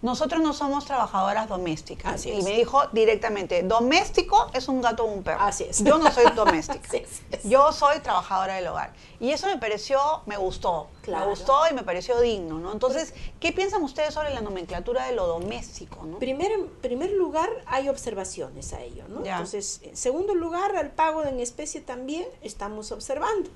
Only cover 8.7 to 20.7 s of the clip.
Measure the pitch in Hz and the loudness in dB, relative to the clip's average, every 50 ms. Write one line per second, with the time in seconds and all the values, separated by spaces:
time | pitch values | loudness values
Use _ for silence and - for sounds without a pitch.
8.7 | 160 160 147 - - - - - - - 226 247 302 294 - 392 392 277 233 220 | -4 -4 -6 -8 -10 -18 -20 -20 -12 -4 -2 -2 -2 0 0 -2 -2 -2 -2 -4
9.7 | 214 202 214 - 277 269 285 294 311 302 - 208 208 208 185 185 175 - - 202 | -4 -4 -2 0 2 2 2 2 0 -2 -4 -8 -6 -4 -4 -4 -4 -2 -2 -2
10.7 | 175 160 151 - - - - - 185 160 185 202 202 196 185 - 269 285 311 330 | -2 -2 -4 -8 -16 -16 -10 -6 -4 -2 -2 -2 -2 -2 2 4 4 6 6 4
11.7 | 302 247 208 190 175 180 - - 247 233 240 240 226 202 175 160 156 160 170 185 | 2 0 -2 -4 -4 -4 -2 0 2 4 4 4 2 -2 -4 -6 -6 -6 -6 -6
12.7 | 208 214 233 254 247 302 330 - - - - - - - - 339 339 - 381 392 | -6 -2 0 0 0 0 -4 -6 -8 -10 -12 -12 -10 -4 -4 -2 0 0 -2 0
13.7 | 415 415 320 269 - - 302 302 294 302 302 294 277 247 220 208 196 185 - 175 | 0 -2 -2 -2 -2 -4 -4 -2 -2 -4 -4 -4 -4 -4 -6 -6 -6 -8 -8 -6
14.7 | 180 175 180 226 247 254 254 262 254 226 185 175 165 170 175 196 233 233 - - | -8 -8 -4 -2 -2 -2 -2 -2 -2 -2 0 -2 -2 -2 -4 -6 -6 -8 -10 -12
15.7 | - - 175 - - - 175 156 165 202 247 247 262 277 339 403 440 403 349 - | -14 -16 -16 -16 -16 -14 -12 -12 -6 -6 -4 -4 -2 -2 -2 -2 0 -2 -4 -6
16.7 | - - - 247 240 247 311 381 415 392 359 302 277 320 330 370 453 523 - - | -10 -8 -6 -6 -4 -4 -4 -2 0 0 0 0 0 -2 -2 -2 -2 -6 -6 -4
17.7 | 226 269 277 277 269 269 - 247 214 190 190 190 - 190 151 131 135 135 135 - | -4 -2 0 0 -2 -4 -4 -8 -6 -6 -8 -8 -8 -10 -10 -10 -10 -12 -12 -12
18.7 | - - 123 120 127 131 - - 202 277 - 196 190 175 170 190 - 208 196 - | -12 -12 -12 -14 -14 -16 -16 -14 -12 -10 -8 -6 -4 -6 -6 -6 -6 -8 -6 -8
19.7 | - - - - - - - 247 262 311 381 415 403 349 330 339 330 349 381 403 | -10 -10 -14 -18 -12 -4 -2 0 0 0 0 0 -2 -2 -2 -4 -2 -2 -2 0